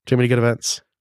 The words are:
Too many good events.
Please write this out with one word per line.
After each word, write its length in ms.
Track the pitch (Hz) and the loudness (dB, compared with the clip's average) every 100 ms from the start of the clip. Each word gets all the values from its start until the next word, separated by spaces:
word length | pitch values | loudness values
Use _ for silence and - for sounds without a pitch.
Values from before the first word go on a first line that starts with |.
| - | -2
Too 100 | 123 | 0
many 120 | 123 | 2
good 100 | 123 | 2
events. 420 | 120 117 - - _ _ | 0 -2 -6 -10 _ _